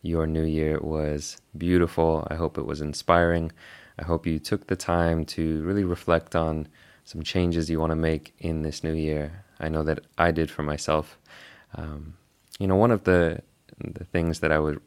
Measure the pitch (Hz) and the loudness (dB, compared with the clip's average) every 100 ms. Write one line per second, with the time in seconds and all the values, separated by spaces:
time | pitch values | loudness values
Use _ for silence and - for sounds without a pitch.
0 | 82 82 80 80 80 78 78 78 73 78 | -2 -2 0 0 0 0 0 0 -2 -2
1 | 76 73 73 - _ 76 85 90 85 - | -2 -4 -8 -14 _ -6 2 4 4 4
2 | 82 80 78 80 82 - - 73 76 73 | 2 2 -2 -4 -4 -4 -6 -6 -6 -6
3 | - 87 85 85 82 - - - - - | 2 4 6 2 -2 -8 -20 -20 -18 -12
4 | 82 82 82 80 - 104 - 92 - 85 | -2 -2 0 -2 -2 -4 -2 -4 0 2
5 | 85 82 78 - 80 78 80 101 92 87 | 4 2 -2 -2 -2 -2 0 0 0 -2
6 | - 82 - 87 80 78 76 _ - _ | 2 0 2 -2 0 -2 -6 _ -20 _
7 | - - 78 92 87 85 80 80 80 80 | -14 -10 -4 0 2 0 0 0 0 0
8 | 80 78 - _ 85 80 78 76 80 80 | 0 0 -4 _ -6 -4 -4 -6 -4 -2
9 | 78 76 76 90 - _ 80 80 78 78 | -2 -2 -6 -10 -20 _ -4 -2 0 -2
10 | _ - 85 80 80 - 76 73 - 78 | _ -2 0 0 -2 -4 -6 -4 0 -2
11 | 78 - _ - - - _ - 80 76 | -2 -14 _ -20 -20 -20 _ -12 -10 -12
12 | 76 82 _ _ _ - 98 95 117 107 | -14 -20 _ _ _ -4 2 4 4 4
13 | - 90 82 80 - _ _ - - - | 4 4 4 0 -10 _ _ -14 -12 -10
14 | 87 90 82 80 80 78 78 73 | -4 0 0 0 2 4 2 -2